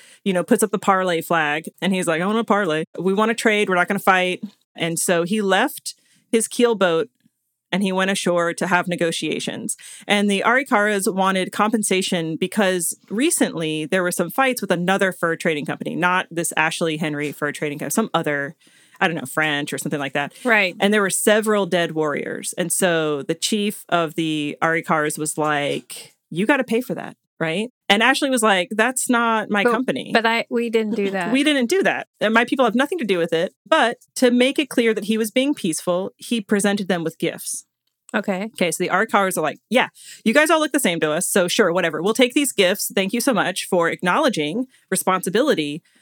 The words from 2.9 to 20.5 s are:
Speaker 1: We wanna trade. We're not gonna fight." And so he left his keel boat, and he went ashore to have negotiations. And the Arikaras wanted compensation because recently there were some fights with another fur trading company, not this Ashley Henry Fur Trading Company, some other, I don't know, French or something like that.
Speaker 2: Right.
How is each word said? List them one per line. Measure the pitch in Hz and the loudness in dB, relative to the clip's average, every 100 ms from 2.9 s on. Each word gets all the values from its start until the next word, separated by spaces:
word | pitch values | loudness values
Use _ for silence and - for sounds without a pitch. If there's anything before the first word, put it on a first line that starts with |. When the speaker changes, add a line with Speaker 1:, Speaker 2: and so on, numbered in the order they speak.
| - | -4
Speaker 1:
We | 185 | -2
wanna | 196 220 | 2 0
trade. | 226 233 208 202 | 2 2 2 2
We're | 180 | 2
not | 175 | 2
gonna | 202 | 2
fight." | - 185 180 180 202 - _ | 4 4 4 -2 -8 -18 _
And | - 165 165 | -6 -4 -2
so | - 175 | 0 0
he | 170 214 | 0 0
left | 196 190 269 - - - _ _ _ | 2 2 2 -2 -14 -16 _ _ _
his | 226 220 | -2 0
keel | - 240 | 2 2
boat, | 208 185 165 151 _ _ _ _ _ - | 4 2 2 -2 _ _ _ _ _ -6
and | 185 | -2
he | 196 | 0
went | 185 190 | 0 0
ashore | 196 180 175 170 | 0 0 2 0
to | 170 175 | -2 0
have | 180 180 | 0 0
negotiations. | 175 165 160 156 156 - - - - - - - | -2 -2 -2 -4 -6 -6 -8 -8 -12 -14 -10 -2
And | 202 202 | 0 2
the | 196 | 0
Arikaras | - - - 214 208 208 202 | 2 0 2 2 2 0 -2
wanted | 185 190 190 180 | 0 0 0 -2
compensation | - 208 220 208 185 190 180 160 165 | -2 0 0 0 0 0 -2 -2 -4
because | 185 - 196 185 170 - - | -4 0 0 0 -4 -8 -8
recently | 208 311 - 214 165 160 156 160 | -2 0 0 -2 -2 -4 -4 -2
there | 190 | 0
were | 180 | 0
some | 180 170 | -2 -2
fights | - 269 247 | 0 0 0
with | 202 | 0
another | 175 175 196 190 | 0 2 2 2
fur | 175 170 160 | 0 -4 -2
trading | 180 151 139 | -2 -2 -4
company, | 143 151 | -6 -6
not | 127 180 180 - | 0 2 0 -2
this | 165 165 - | -4 -4 0
Ashley | 160 - 165 151 | 0 0 -2 -2
Henry | 160 147 147 | -4 -4 -6
Fur | 139 147 | -4 -6
Trading | 139 151 147 | -4 -6 -6
Company, | 147 | -4
some | - 220 | -2 0
other, | 170 156 143 139 - _ _ _ - | 0 0 -2 -4 -10 _ _ _ -2
I | 180 | -2
don't | 160 | -2
know, | - | -6
French | - 156 143 147 | -2 0 -2 -4
or | 131 | -6
something | - 151 | -6 -4
like | 139 | -4
that. | 147 143 - | -4 -4 -4
Speaker 2:
Right. | 247 | 0